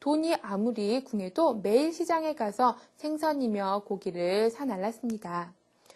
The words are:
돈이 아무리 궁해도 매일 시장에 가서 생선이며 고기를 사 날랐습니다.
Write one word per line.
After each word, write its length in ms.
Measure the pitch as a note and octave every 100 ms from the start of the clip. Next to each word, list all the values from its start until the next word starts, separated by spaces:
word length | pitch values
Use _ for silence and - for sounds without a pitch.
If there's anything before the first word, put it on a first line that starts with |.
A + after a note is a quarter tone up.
돈이 340 | C#4 D4+ D#4+ E4
아무리 640 | G#3+ G3 A3+ A3 G3+ B3+ C4
궁해도 500 | G#3 F#3 A#3+ E4 A3+
매일 380 | F#3+ A3+ D#4
시장에 420 | E4 E4+ E4 D#4 D4+
가서 420 | G#3+ G3 B3+ D#4+ - -
생선이며 840 | D4+ D4+ D#4 C#4+ B3 G#3 G3 G3+ G3+
고기를 640 | G3 F#3 F3 F3 G3 A3+
사 140 | A3+ C#4
날랐습니다. 880 | F#3+ G3+ A3+ A#3+ A3 F3+ F3 F3 - _ _ -